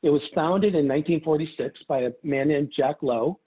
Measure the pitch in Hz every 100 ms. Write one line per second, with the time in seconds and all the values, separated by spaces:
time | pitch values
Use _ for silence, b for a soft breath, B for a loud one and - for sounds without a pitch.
0 | 160 143 - - 160 190 208 175 143 135
1 | 156 165 160 156 156 - 135 - - 139
2 | 123 120 156 139 139 147 143 - 135 147
3 | 139 117 123 190